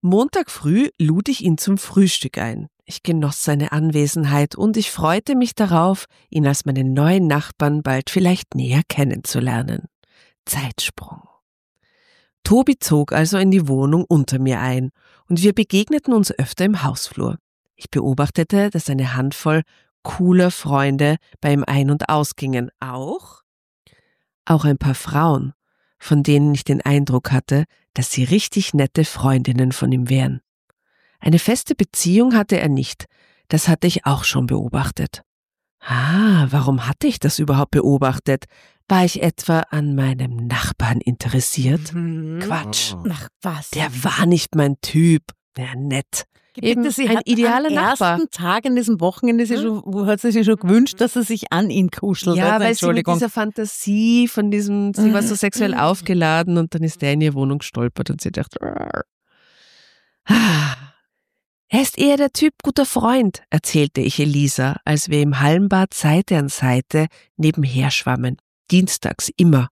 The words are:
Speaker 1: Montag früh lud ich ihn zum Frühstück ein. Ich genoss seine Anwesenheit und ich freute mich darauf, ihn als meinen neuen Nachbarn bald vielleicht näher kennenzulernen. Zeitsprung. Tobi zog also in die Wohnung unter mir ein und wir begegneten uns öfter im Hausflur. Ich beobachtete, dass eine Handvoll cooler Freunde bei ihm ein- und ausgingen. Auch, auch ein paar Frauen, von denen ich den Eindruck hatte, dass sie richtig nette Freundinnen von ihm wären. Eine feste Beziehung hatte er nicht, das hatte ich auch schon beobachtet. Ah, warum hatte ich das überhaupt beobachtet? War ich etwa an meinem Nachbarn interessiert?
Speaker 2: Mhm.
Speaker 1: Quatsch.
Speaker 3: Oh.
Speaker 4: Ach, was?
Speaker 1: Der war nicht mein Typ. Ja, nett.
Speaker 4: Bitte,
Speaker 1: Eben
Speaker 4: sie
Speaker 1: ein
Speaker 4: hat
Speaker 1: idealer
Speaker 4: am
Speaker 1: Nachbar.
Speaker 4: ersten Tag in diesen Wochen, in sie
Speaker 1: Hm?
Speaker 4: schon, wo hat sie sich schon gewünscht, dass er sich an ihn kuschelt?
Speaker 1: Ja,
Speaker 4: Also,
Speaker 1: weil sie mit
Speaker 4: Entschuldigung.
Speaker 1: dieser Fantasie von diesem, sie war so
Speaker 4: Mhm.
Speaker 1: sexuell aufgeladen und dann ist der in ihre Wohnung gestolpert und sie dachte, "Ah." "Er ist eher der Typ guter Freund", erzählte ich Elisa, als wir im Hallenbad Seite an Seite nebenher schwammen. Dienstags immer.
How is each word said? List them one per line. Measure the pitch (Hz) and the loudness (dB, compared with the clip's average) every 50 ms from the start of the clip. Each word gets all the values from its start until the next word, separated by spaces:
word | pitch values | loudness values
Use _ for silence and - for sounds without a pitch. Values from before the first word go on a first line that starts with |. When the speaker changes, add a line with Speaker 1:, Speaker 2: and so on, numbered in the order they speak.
Speaker 1:
Montag | - 180 185 202 254 294 - 381 330 - | 2 2 2 2 2 2 0 -4 -4 -4
früh | - - - 147 165 214 277 - - _ | -8 -6 -2 0 2 2 2 0 0 _
lud | 165 151 156 180 208 - | 0 2 2 0 0 -2
ich | 269 - - | -4 -2 0
ihn | 185 160 | 0 0
zum | 151 - - 196 | 0 0 -2 -2
Frühstück | 190 - - - 190 196 180 - - - 131 - | -2 -2 0 2 4 4 4 2 -2 -6 -6 -6
ein. | - - 113 113 104 - 151 _ _ _ | -6 -6 -6 -8 -10 -12 -14 _ _ _
Ich | - - - _ | -18 -18 -10 _
genoss | - 165 160 151 143 147 - - | -2 0 0 0 -2 -2 -4 -2
seine | - 147 143 147 - | 0 0 0 0 0
Anwesenheit | - 151 156 160 151 151 147 143 - 170 156 143 143 143 147 147 - | 0 0 0 2 2 2 0 0 0 0 0 2 2 2 2 0 0
und | - 190 214 214 | -2 0 0 2
ich | 220 202 - | 0 -2 -4
freute | - - 165 156 170 208 - - 285 | -4 -2 0 0 0 0 0 0 0
mich | 254 247 233 - | 0 0 0 0
darauf, | - 214 196 175 165 165 185 190 190 - _ _ _ _ _ | -2 0 2 4 4 4 2 0 -2 -4 _ _ _ _ _
ihn | - 160 151 | -2 0 2
als | 139 143 - - | 2 0 0 -2
meinen | 147 131 135 131 131 131 | -2 -2 0 0 0 2
neuen | 139 143 160 180 196 185 | 2 4 4 4 4 2
Nachbarn | 156 143 147 147 - - _ 151 147 147 151 147 | 2 2 0 -2 -6 -6 _ 0 0 0 0 -2
bald | 135 131 131 135 - | -2 -2 -2 -4 -2
vielleicht | - - - 175 180 - - _ - | 0 2 2 2 2 0 -4 _ -6
näher | 135 131 123 127 143 170 | -4 -2 0 0 0 0
kennenzulernen. | _ - - 143 131 - - - - - 127 120 127 120 113 127 135 - - - - _ _ _ _ _ _ _ _ _ _ _ | _ -2 -2 -2 -2 -2 -6 -8 -6 -4 -2 -2 -2 -2 -4 -4 -4 -6 -8 -8 -14 _ _ _ _ _ _ _ _ _ _ _
Zeitsprung. | - - 147 135 123 110 - - - - - - - - - _ _ _ _ _ _ _ _ _ _ _ _ _ _ _ _ _ _ _ _ _ _ _ _ _ | -8 -8 -6 -6 -8 -8 -8 -8 -8 -8 -10 -18 -18 -20 -20 _ _ _ _ _ _ _ _ _ _ _ _ _ _ _ _ _ _ _ _ _ _ _ _ _
Tobi | - 208 247 262 294 269 _ | 2 4 4 4 2 0 _
zog | - - 156 147 147 - | 0 0 0 0 0 0
also | - - 156 165 196 | 0 0 0 0 0
in | 190 190 190 | 2 2 4
die | 190 196 165 | 4 2 2
Wohnung | 139 135 131 135 139 151 170 180 | 2 0 0 2 2 2 0 2
unter | - 175 151 135 - 135 131 | 2 2 2 2 0 -2 -2
mir | 131 131 131 104 | 0 0 -2 -2
ein | - 127 127 127 127 131 _ _ _ _ _ _ _ | -2 -2 -2 -2 -4 -6 _ _ _ _ _ _ _
und | _ 175 165 | _ -2 2
wir | 180 208 190 | 4 2 4
begegneten | - 220 _ - 196 214 - 302 - _ - 247 | 2 0 _ 2 0 0 2 -2 -2 _ 2 2
uns | 220 196 - | 2 2 0
öfter | - - 131 - - - 180 | -2 -4 -6 -6 -2 -2 0
im | 196 214 175 139 | 0 0 0 -2
Hausflur. | 139 131 - - - - - - - 156 - _ _ _ _ _ _ _ | -4 -4 -4 -10 -12 -8 -6 -6 -6 -6 -8 _ _ _ _ _ _ _
Ich | _ - - | _ -20 -6
beobachtete, | - 143 - - 131 131 143 147 - - 160 - - 196 202 208 | -4 -2 0 0 0 0 0 0 0 -2 -2 0 2 2 2 0
dass | - 170 - - | -2 -4 -4 -2
eine | 139 135 131 127 123 | -2 -2 -2 -2 -2
Handvoll | 131 131 139 139 - - 156 156 160 156 _ _ _ _ _ _ _ _ | -2 -2 -4 -4 -4 -2 0 0 0 -2 _ _ _ _ _ _ _ _
cooler | - - - 180 180 180 180 180 180 | -12 -4 0 2 4 6 6 4 2
Freunde | 180 - - 151 143 139 139 139 139 135 147 147 156 165 _ _ - - | 0 -4 -4 -2 0 0 0 0 0 2 2 2 2 0 _ _ -20 -4
bei | - 147 143 | 0 0 2
ihm | 143 - | 2 0
ein- | - 139 139 139 139 | 0 0 0 2 2
und | 147 151 - - | 0 0 0 -2
ausgingen. | 156 151 147 - - - 147 135 131 123 123 - _ _ | 0 -2 -2 -2 -6 -8 -6 -4 -4 -4 -6 -8 _ _
Auch, | 135 131 123 127 131 151 254 381 - - - _ _ _ _ _ _ _ _ _ _ _ _ _ _ _ _ _ _ _ _ _ _ | -14 -12 -10 -10 -10 -10 -10 -10 -12 -16 -20 _ _ _ _ _ _ _ _ _ _ _ _ _ _ _ _ _ _ _ _ _ _
auch | - 165 151 147 | 0 0 2 4
ein | 147 143 | 2 0
paar | 139 - 147 131 | 0 0 -2 -2
Frauen, | - - - 151 143 160 165 147 135 131 135 - _ _ _ _ _ _ _ _ | -2 -6 -4 -2 0 0 2 0 0 -2 -6 -10 _ _ _ _ _ _ _ _
von | _ - - 156 147 | _ -2 0 2 2
denen | 143 - 147 143 147 147 143 | 4 4 4 4 4 2 0
ich | 135 - | 0 0
den | - 143 - | -2 -2 -2
Eindruck | - 139 143 143 139 139 131 127 - - | 0 0 0 0 2 0 -2 -2 0 0
hatte, | 131 127 - - 143 139 160 - _ _ _ _ _ | -2 -2 0 0 0 0 0 -2 _ _ _ _ _
dass | - 123 - | -6 -4 -4
sie | - - 127 | -2 -2 0
richtig | 123 170 214 - - - 202 190 - - | 2 2 0 0 0 -4 -4 -4 0 0
nette | 147 139 135 _ - 156 | 0 0 0 _ 0 0
Freundinnen | - - - - 135 135 127 123 127 123 127 131 127 | 0 -2 -2 0 2 2 2 2 0 0 0 0 0
von | 127 - 127 127 | 0 -2 -2 0
ihm | 127 127 123 123 | 0 0 0 0
wären. | 135 131 131 131 131 127 _ _ _ _ _ _ _ _ _ _ _ _ _ _ _ _ | 0 0 0 -2 -4 -6 _ _ _ _ _ _ _ _ _ _ _ _ _ _ _ _
Eine | - 160 160 170 | 2 4 4 4
feste | - - 226 - - - 302 | 4 2 -2 -2 -2 -4 -2
Beziehung | - 196 - - - - 175 180 214 240 254 240 | -2 -2 -2 -2 -4 0 2 4 4 4 6 4
hatte | 220 202 _ 208 175 | 2 2 _ 0 0
er | - 151 | 0 0
nicht, | 139 135 131 - - _ - _ _ _ _ _ _ _ _ | 0 -2 -2 -6 -8 _ -18 _ _ _ _ _ _ _ _
das | _ - 156 - | _ -2 0 2
hatte | - 165 - - | 2 0 2 2
ich | 180 170 - - | 0 0 0 -2
auch | 143 139 135 - | -2 -2 0 -2
schon | - - 135 123 | -2 -2 -2 -2
beobachtet. | 120 135 104 95 120 - 127 135 - - - - 139 - - _ _ _ _ _ _ _ _ _ _ _ _ | -2 -2 -4 -4 -4 -4 -4 -4 -4 -4 -6 -8 -8 -8 -14 _ _ _ _ _ _ _ _ _ _ _ _
Ah, | - - 127 123 127 143 165 196 214 220 196 165 143 131 | -6 -4 -2 -2 0 0 2 2 4 4 4 4 4 2
warum | 131 147 135 135 135 127 117 | 2 0 0 2 0 0 -2
hatte | 123 143 _ - | -4 -6 _ -2
ich | 302 233 - | -2 -2 0
das | - 143 - - | -2 -2 0 0
überhaupt | 156 147 139 135 143 - | 0 0 2 2 2 2
beobachtet? | - 147 - 131 143 135 139 131 131 147 - - 135 131 - - _ _ _ _ _ _ _ | 2 2 2 4 2 2 2 0 -2 -2 -2 -2 -2 -2 -4 -12 _ _ _ _ _ _ _
War | _ 190 185 180 | _ 2 2 4
ich | 175 - - - | 2 0 0 -2
etwa | 170 - - - - 165 160 - - | -2 -2 -2 -2 0 0 0 0 -2
an | - 151 147 147 143 | -4 -4 -2 -2 0
meinem | 135 135 135 131 127 131 123 120 117 120 | 0 0 0 -2 -2 -4 -6 -6 -6 -6
Nachbarn | 120 120 - - - - _ - 113 117 117 | -4 -4 -4 -4 -6 -4 _ -2 -2 -2 -2
interessiert? | - - 123 - - 123 120 131 127 - - - 127 127 143 151 151 156 160 | -2 -2 -4 -4 -4 -2 -2 0 -2 -2 -4 -2 0 0 0 0 -2 -6 -8
Speaker 2:
Mhm. | 170 170 165 160 160 160 156 160 170 | -6 -6 -6 -6 -6 -8 -8 -8 -8
Speaker 1:
Quatsch. | 185 202 170 165 151 104 104 - - - 98 | -6 -4 -6 -6 -6 -4 -4 -4 -4 -4 -6
Speaker 3:
Oh. | 87 170 214 | -6 -6 -6
Speaker 4:
Ach, | 170 143 - - _ _ | -6 -8 -12 -16 _ _
was? | - 185 165 147 147 - | -8 -8 -8 -8 -10 -10
Speaker 1:
Der | - 151 156 - 123 127 127 | -6 -6 -6 -6 -6 -4 -4
war | 190 - - 196 | -4 -2 0 2
nicht | 170 175 160 - - - | 2 2 2 0 -2 0
mein | 156 147 139 139 - | 0 2 2 0 -4
Typ. | - - - 156 165 170 165 151 _ - - _ _ _ _ | -8 -2 0 2 4 4 4 2 _ -6 -20 _ _ _ _
Ja, | - 127 127 127 | -10 -10 -10 -8
nett. | 127 135 143 131 139 139 _ - - - _ _ _ _ _ _ | -8 -6 -6 -6 -6 -6 _ -10 -12 -12 _ _ _ _ _ _
Speaker 4:
Bitte, | - 240 | -4 -2
Speaker 1:
Eben | 233 240 240 240 294 | 0 0 2 0 -2
Speaker 4:
sie | 240 - 269 220 | -2 -2 0 0
Speaker 1:
ein | 226 | 0
Speaker 4:
hat | 220 - | 0 0
Speaker 1:
idealer | - 240 226 233 233 233 254 294 | 0 2 2 2 2 2 0 0
Speaker 4:
am | 311 294 | 0 0
Speaker 1:
Nachbar. | 294 302 214 269 269 208 175 170 | 0 0 0 0 0 0 0 0
Speaker 4:
ersten | 175 330 - | 0 -2 -4
Tag | - - 175 175 185 220 220 | -4 -6 -4 -2 -2 -2 0
in | 269 247 | 0 0
diesen | 247 240 208 226 175 | 0 2 0 0 0
Wochen, | 170 180 185 - - | 0 -2 -2 0 0
in | 240 233 233 240 | 0 2 2 2
sie | 220 240 | 0 -2
Speaker 1:
Hm? | - | -2
Speaker 4:
schon, | 208 226 220 208 - | -2 -2 -4 -6 -6
wo | - 190 202 202 | -8 -6 -2 0
hat | 196 214 202 | 0 0 0
sie | - 240 | 0 0
sich | 202 226 220 | 2 2 4
schon | 202 220 | 4 2
gewünscht, | 185 196 175 196 226 254 269 - - | 2 2 4 4 4 4 2 2 -2
dass | 233 240 - | -2 0 0
er | 247 233 | -2 -4
sich | - 226 202 - - | -4 -4 -6 -6 -4
an | - 170 208 202 | -2 -2 -2 0
ihn | 135 196 185 180 | 2 2 0 0
kuschelt? | - - - 202 185 - - 185 175 | 0 -4 -2 -2 -2 -2 0 0 2
Speaker 1:
Ja, | 180 185 - 214 | 2 2 2 2
Speaker 4:
Also, | |
Speaker 1:
weil | 220 | 2
sie | 208 | 2
mit | 226 | 0
Speaker 4:
Entschuldigung. | 233 - 175 175 - 170 165 170 175 | 0 0 0 0 0 0 0 0 0
Speaker 1:
dieser | 170 240 226 | 0 0 -2
Fantasie | - 233 214 214 208 - 220 208 - - - 202 202 208 220 226 233 240 240 233 | -2 -4 -4 -4 -4 -6 -8 -8 -8 -8 -4 -2 0 0 2 4 4 4 2 2
von | - 220 208 208 | 0 -2 0 0
diesem, | 202 208 208 202 202 202 202 202 196 | 0 0 0 0 -2 -2 -2 -2 0
sie | 196 214 214 220 | 2 2 4 4
war | 202 | 2
so | 220 226 208 | 0 0 -2
Speaker 4:
Mhm. | |
Speaker 1:
sexuell | 202 - 202 - - 220 - - | 0 -2 -2 0 0 -2 0 0
aufgeladen | - 139 156 190 190 180 - 185 175 170 156 160 165 170 180 175 | 0 2 0 0 0 -2 0 0 2 2 2 2 2 2 2 2
und | 170 165 165 - | 0 0 0 -2
dann | 165 160 | -4 -4
ist | 160 - - | -4 -4 -2
der | - 143 143 | -2 0 2
in | 151 | 2
ihre | 156 151 143 | 2 2 2
Wohnung | 139 135 135 139 143 | 0 -2 -2 -2 -4
gestolpert | - - _ 120 120 120 - - - - | -6 -8 _ -4 -4 -4 -2 -4 -6 -6
und | 147 147 | -6 -6
sie | - - | -6 -6
dachte, | 185 - - - - - - - - - - - - - - _ _ _ _ _ _ _ _ _ _ _ _ _ _ _ _ _ _ _ _ _ _ _ _ | -6 -6 -8 -8 -8 -10 -10 -8 -8 -8 -10 -8 -8 -8 -8 _ _ _ _ _ _ _ _ _ _ _ _ _ _ _ _ _ _ _ _ _ _ _ _
"Ah." | - 208 233 226 214 165 151 147 143 127 131 139 139 _ _ _ _ _ _ _ _ _ _ _ _ _ _ _ | 2 2 4 4 2 2 2 0 -2 -6 -8 -14 -20 _ _ _ _ _ _ _ _ _ _ _ _ _ _ _
"Er | _ - 233 | _ 0 0
ist | 269 - - | 0 0 0
eher | - - 285 285 | 2 2 2 4
der | 277 285 277 | 4 2 -2
Typ | _ - 302 311 - _ - | _ 0 0 0 0 _ -6
guter | 285 262 - 277 | -2 0 0 0
Freund", | - - 247 226 233 247 269 240 196 - - _ _ | 0 0 0 0 2 2 2 2 0 -2 -4 _ _
erzählte | - 160 - - - 160 147 143 _ 135 | -2 -2 -2 0 2 2 2 2 _ -2
ich | 131 - - - | -2 -2 0 0
Elisa, | 147 151 143 143 143 135 - - 127 135 143 - _ | 0 0 2 2 2 0 0 0 -2 -2 -2 -4 _
als | - 151 147 - - | -2 0 0 0 0
wir | 151 147 | 0 0
im | 147 147 143 131 | 2 0 0 2
Hallenbad | 139 143 160 175 202 196 196 190 190 - - | 2 2 4 4 4 4 4 2 2 0 -2
Seite | - - 151 151 175 196 - 190 | -2 0 2 2 2 2 2 0
an | 160 143 139 | 0 0 -2
Seite | - - - 127 123 127 131 _ - 156 156 160 _ - _ _ _ | -4 -2 0 0 0 0 -2 _ 0 0 0 0 _ -14 _ _ _
nebenher | - 156 156 160 - 143 135 123 131 131 135 | 0 0 0 2 2 0 0 0 0 -2 0
schwammen. | - - - 123 127 123 123 127 131 - _ _ _ _ _ _ | -2 -2 -2 -2 -2 -2 -2 -4 -6 -8 _ _ _ _ _ _
Dienstags | 180 180 185 185 - - - - - - - - - | -4 -4 -2 -6 -6 -6 -6 -6 -6 -6 -8 -10 -2
immer. | - 165 170 156 131 123 - _ _ | 2 2 4 4 4 0 -2 _ _